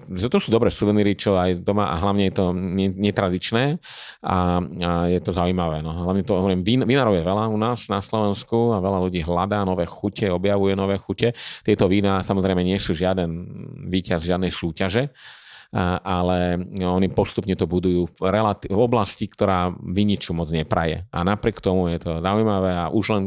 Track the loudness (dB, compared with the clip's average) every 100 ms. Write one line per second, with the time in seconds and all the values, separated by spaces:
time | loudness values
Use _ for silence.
0 | -8 -6 -2 -2 2 2 2 2 2 4
1 | 2 2 2 2 2 0 0 0 0 0
2 | 0 2 2 2 0 0 -2 0 -2 0
3 | -2 0 0 0 0 0 0 -2 -8 -18
4 | -18 -10 -2 0 2 2 -2 -4 -2 0
5 | 2 2 0 0 0 0 0 -2 -4 -4
6 | -2 0 0 2 2 2 2 2 2 2
7 | 4 2 2 0 0 0 0 -2 -4 -4
8 | -2 -2 0 -2 -2 0 2 2 0 0
9 | 0 -2 -2 0 0 0 0 0 -2 -4
10 | -6 -2 -2 0 2 2 2 2 0 -2
11 | -4 0 0 0 -8 -6 0 2 4 4
12 | 2 0 0 0 2 2 2 0 -2 0
13 | 0 0 -2 -4 -10 -14 -14 -12 -4 -4
14 | -2 -2 0 0 -2 -2 -6 -4 -2 0
15 | -2 -6 -20 -20 -20 -20 -8 -2 0 -2
16 | -2 0 2 2 0 -2 -4 -4 0 2
17 | 2 2 -2 -2 -2 -2 0 0 2 2
18 | 0 -2 0 2 0 -2 -2 0 2 2
19 | 0 -4 -10 -2 0 2 0 -4 -4 0
20 | 2 0 -2 -2 -2 -2 0 0 0 -4
21 | -6 -4 -2 0 -2 -2 0 2 0 -2
22 | -4 -2 0 2 2 2 0 0 0 0
23 | 0 0